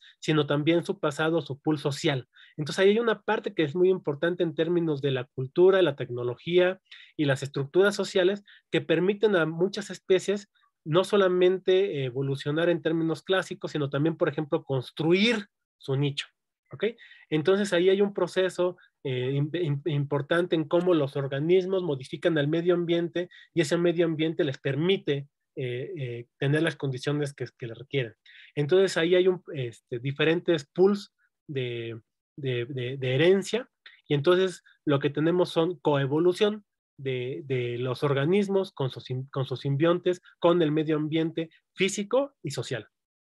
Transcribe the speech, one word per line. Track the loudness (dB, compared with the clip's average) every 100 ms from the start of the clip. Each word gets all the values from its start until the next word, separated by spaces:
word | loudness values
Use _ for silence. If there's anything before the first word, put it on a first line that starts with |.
| _ _
sino | 0 0 2
también | 0 2 0 0
su | -4
pasado, | -4 -2 0 0
su | -4 -6
pool | -2 -2
social. | -2 -2 -2 -2 -6 _ -20 -10
Entonces | -8 2
ahí | 4
hay | 4
una | 2 -2
parte | -2 -2 -2
que | -2
es | -2 2
muy | 2
importante | 2 -2 -2 -2 0
en | -2 0
términos | 0 0 0 -2
de | -2
la | -4 -6
cultura, | -8 -6 4 6 6
la | 4 0
tecnología | -6 -6 -6 -6 0 2 2 0 _ -20 -20 -4
y | 0
las | 0
estructuras | -2 -6 -2 2 2
sociales | 2 -2 0 2 0 -6 -20 _
que | -4
permiten | 0 2 2 2 2 2
a | 0
muchas | 0 -2 -2 -10
especies | -14 0 0 2 -4 -6 _ _ _
no | 0 0
solamente | 2 4 4 4 4 4 2 2 2 -2 -4
evolucionar | -4 -4 -4 -4 0 0
en | 0
términos | 0 0 0 -4
clásicos, | 0 0 0 -8 -6
sino | -4 -2
también, | 0 0 2
por | 0
ejemplo, | 0 -2 -2
construir | -2 -4 -4 -4 2 4 4 2 -4 _ _ _
su | -4 -2
nicho, | 0 -2 -10 _ _ _ _
¿ok? | -6 -4 -6 -16 -20 _
Entonces | -2 2 2 2
ahí | 2 4
hay | 4
un | 2 0
proceso, | -2 0 -2 0 -2 -2 _ _
eh, | -6 -4 -2
im-, | -2 -2
im-, | -2 -4 -2 -2
importante | -2 0 -2 0 0 0 -2
en | 0
cómo | 0 2 2
los | 0 -2
organismos | -4 -4 2 2 2 -2
modifican | -2 -4 -6 -4 0 2
al | 0
medio | 0 2
ambiente | 0 2 0 0 -4 -6 -10 -6
y | -2
ese | 0 2
medio | 2 2 0
ambiente | 0 -2 -2
les | -4 -2
permite, | -4 -2 0 0 0 -4 -6 _ _ -10
eh, | -6 -6 -8 -8
eh, | -10 -10 -14 _
tener | 0 0
las | 0 -2
condiciones | -6 -6 -4 -4 -4 -6
que, | -12 -12
que | -14
les | -14
requieren. | -6 -6 -6 -10 _ -20 -12 -6
Entonces | 2 4 4 2
ahí | 2
hay | 4 4
un, | 0 -6
este, | -8 -8 -10 _ -8
diferentes | -6 0 0 2 0 -2 -2
pools | 2 4 2 -4 _ _ _ -10
de, | -8 -6 -8 -8 -12 -16 _ _ -10
de, | -6 -4 -4
de, | -6 -8 -6
de | -2 2
herencia, | 4 4 2 -4 -6 _ -20 -20 _
y | 0
entonces | 4 4 2 -4 _ _
lo | -2 0
que | 0
tenemos | 0 2 2 2
son | 2 0 0
coevolución | 0 0 0 2 2 2 0 -2 -10 _ _ _
de, | -6 -4 -6 -8 -6
de | -4 -4 -4
los | -4 -4
organismos | -2 0 2 2 2 0 -2
con | -4 -6
sus | -6 -10
sim-, | -10 -8
con | -6 -6
sus | -4
simbiontes, | -4 0 2 2 0 -4 -8 _
con | 2 4
el | 2
medio | 0 0 -2
ambiente | -2 -2 -2 -4 -8 _ _
físico | -4 -2 -2 -2 -2 -2 -6
y | -10
social. | -8 -8 -8 -10 _ _ _ _